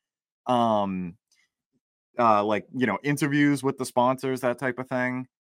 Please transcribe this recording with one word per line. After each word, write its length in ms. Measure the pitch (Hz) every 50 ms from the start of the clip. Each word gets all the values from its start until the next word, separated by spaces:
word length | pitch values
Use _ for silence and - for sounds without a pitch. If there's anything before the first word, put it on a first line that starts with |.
| _ _ _ _ _ _ _ _ _
um, 680 | 123 127 120 117 113 107 104 101 98 95 92 90 85 85 _ _ _ _ _ _ _ _ _ _ _ _ _ _ _ _ _ _ _ _ -
uh, 240 | 120 113 107 104 104
like, 220 | 107 107 101 - - -
you 100 | 131 123
know, 100 | 110 95 - -
interviews 600 | 147 147 135 160 139 143 147 143 147 143 131 131
with 140 | 139 135
the 80 | - 127
sponsors, 560 | - - 123 120 127 131 131 - 131 131 123
that 180 | 131 123 123 -
type 200 | 143 127 123 127
of 80 | 127
thing, 400 | - 131 127 123 127 127 127 127 - _ _ _ _